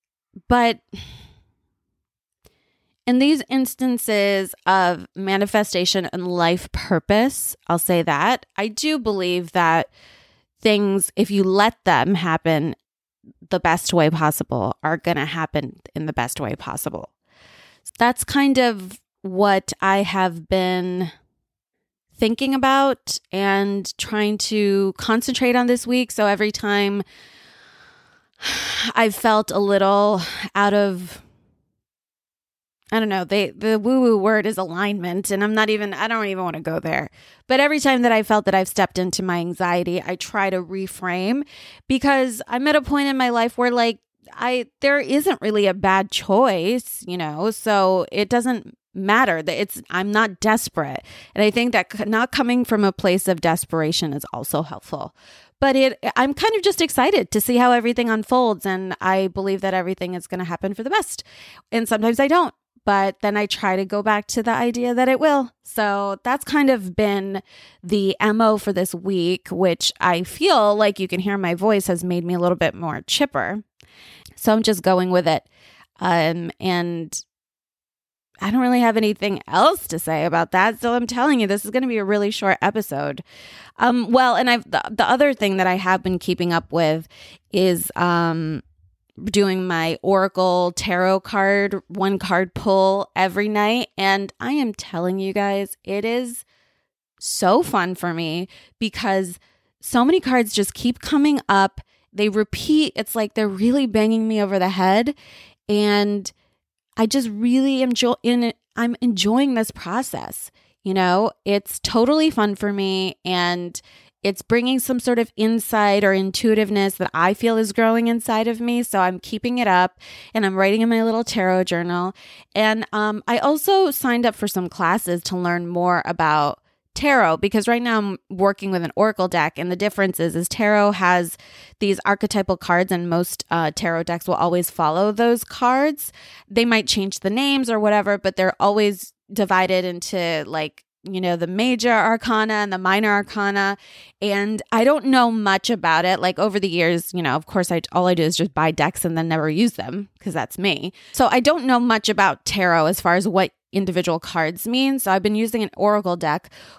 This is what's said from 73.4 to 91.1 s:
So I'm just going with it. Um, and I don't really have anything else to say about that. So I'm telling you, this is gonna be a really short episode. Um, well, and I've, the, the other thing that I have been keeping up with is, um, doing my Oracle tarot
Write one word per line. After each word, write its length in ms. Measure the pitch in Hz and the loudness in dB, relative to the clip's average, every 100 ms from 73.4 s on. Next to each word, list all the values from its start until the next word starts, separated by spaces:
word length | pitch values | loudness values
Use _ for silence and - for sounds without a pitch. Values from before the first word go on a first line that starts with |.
| 95 208 - _ _ - - - - | -4 -6 -10 _ _ -20 -20 -20 -20
So 180 | - - | -4 2
I'm 120 | 220 | 2
just 180 | 220 190 | 2 0
going 280 | 190 185 185 | 2 2 2
with 180 | 180 165 | 2 2
it. 200 | 156 - _ _ _ _ _ | 0 -4 _ _ _ _ _
Um, 500 | 185 170 160 170 170 - | 0 0 0 -2 -6 -6
and 640 | 190 175 175 170 165 - - _ _ _ _ _ _ _ _ _ _ _ | -4 -2 -2 -6 -8 -12 -14 _ _ _ _ _ _ _ _ _ _ _
I 100 | 190 | -2
don't 100 | 240 | 0
really 200 | 247 247 | 2 4
have 160 | 233 220 | 4 2
anything 440 | 214 214 208 196 - | 0 0 -4 -4 -2
else 400 | 175 277 349 - | 2 4 2 -4
to 140 | 165 | -8
say 240 | - 160 | -4 -2
about 260 | 165 165 170 | 0 0 0
that. 300 | 185 208 220 | 2 2 0
So 140 | 233 | -2
I'm 120 | 233 - | -2 -2
telling 320 | 240 277 262 | 0 0 2
you, 80 | 202 | 0
this 180 | 202 | -2
is 60 | 208 | -2
gonna 160 | 247 262 | -4 -2
be 120 | 226 | -2
a 60 | |
really 280 | 196 208 202 | 0 0 0
short 260 | 220 196 - | -2 0 0
episode. 640 | - 220 208 139 143 143 - - - - - - | 0 -2 -4 -6 -6 -8 -14 -20 -20 -20 -20 -2
Um, 340 | 247 247 214 | 0 2 2
well, 240 | 247 254 | 2 4
and 160 | 202 247 | 2 2
I've, 180 | 240 - | 0 -2
the, 140 | - - | -6 -4
the 180 | 214 - | -2 2
other 240 | 254 285 | 4 2
thing 260 | 262 202 190 | 2 -2 0
that 100 | 185 | 0
I 60 | |
have 280 | 185 185 185 | 0 0 -2
been 160 | 185 180 | -2 -4
keeping 340 | - 175 175 | -4 -2 0
up 200 | 165 - | -2 -2
with 340 | 170 160 160 160 - - - _ | 0 0 0 -6 -18 -20 -20 _
is, 400 | 190 185 170 - | 0 2 2 -4
um, 720 | - 175 170 165 165 156 156 - _ _ _ _ - | -2 0 2 0 -2 -4 -6 -10 _ _ _ _ -14
doing 420 | 190 202 196 185 185 | -2 0 2 0 -2
my 320 | 165 160 160 | -2 -2 -2
Oracle 720 | - 196 190 - 185 180 180 | 0 2 2 0 2 2 0
tarot 480 | 175 - 180 185 | -2 -2 0 2